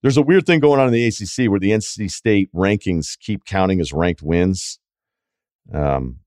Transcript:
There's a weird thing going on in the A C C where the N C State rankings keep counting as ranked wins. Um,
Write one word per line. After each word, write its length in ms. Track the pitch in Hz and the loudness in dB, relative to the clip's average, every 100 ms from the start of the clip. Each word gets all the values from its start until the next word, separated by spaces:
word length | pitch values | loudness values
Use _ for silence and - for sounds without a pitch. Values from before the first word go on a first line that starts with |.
There's 140 | 131 135 | 2 2
a 40 | |
weird 240 | 143 185 180 | 4 2 4
thing 140 | 165 | 2
going 220 | 147 139 | 4 4
on 60 | 131 | 4
in 60 | |
the 140 | 117 117 | 2 0
A 40 | |
C 140 | - 98 | -2 -10
C 220 | - 120 | -2 0
where 120 | 101 | 2
the 100 | 98 | 2
N 100 | 110 | 0
C 280 | - - 98 | -2 -8 -8
State 420 | - 113 104 98 | -4 0 0 0
rankings 640 | 85 98 104 - 85 76 - | -2 0 0 -2 -4 -4 -12
keep 280 | - 101 - | -10 -10 -4
counting 340 | 98 95 92 | -2 0 0
as 140 | 73 | -2
ranked 280 | 71 87 107 | -2 -2 -2
wins. 580 | 76 85 90 92 - - _ _ _ _ _ _ _ _ - | -2 0 0 -2 -8 -16 _ _ _ _ _ _ _ _ -10
Um, 460 | 76 71 67 65 64 | -4 -2 -2 -6 -12